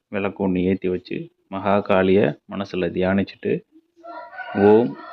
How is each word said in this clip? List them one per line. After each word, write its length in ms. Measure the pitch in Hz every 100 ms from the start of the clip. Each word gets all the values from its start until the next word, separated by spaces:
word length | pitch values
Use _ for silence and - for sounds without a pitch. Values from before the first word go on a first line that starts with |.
| _
விளக்கு 320 | 101 98 -
ஒண்ணு 220 | 98 90
ஏத்தி 240 | 90 98 92
வச்சு, 280 | 92 - - - _ _
மகா 280 | 95 101 101
காளியை 460 | 95 95 95 95 131 143 -
மனசுல 400 | 98 98 92 90
தியானிச்சுட்டு, 640 | - 92 98 98 - 104 165 - _ _ _ - - - - - 104
"ஓம் 320 | 101 107 131 - -